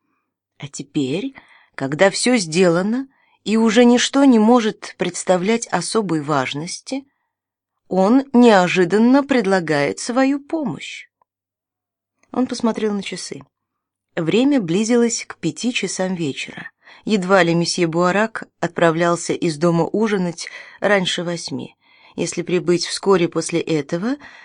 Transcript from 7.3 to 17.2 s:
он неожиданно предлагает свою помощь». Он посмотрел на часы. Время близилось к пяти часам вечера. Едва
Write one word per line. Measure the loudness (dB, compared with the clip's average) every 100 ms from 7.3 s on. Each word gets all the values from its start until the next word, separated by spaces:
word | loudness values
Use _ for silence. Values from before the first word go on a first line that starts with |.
| _ _ _ _ _ -6
он | 0 4 4 4
неожиданно | 6 8 8 4 2 2 4 4 4
предлагает | 4 0 2 0 0 0 0 -4
свою | -4 0 0 0
помощь». | -4 -6 -6 -8 -12 -16 -20 _ _ _ _ _ _ _ _ _ _ _ _
Он | -6 -4
посмотрел | -2 -4 -2 -4
на | -4
часы. | -8 -12 -14 -16 -18 _ _ _ _ _ _ -6
Время | 0 2 2 2
близилось | 0 -2 2 2 2 -2 -10
к | -8
пяти | -6 -4 -6
часам | -4 -6 -6 -6
вечера. | -4 -6 -6 -12 -14 -18 _ _ -14
Едва | -2 -2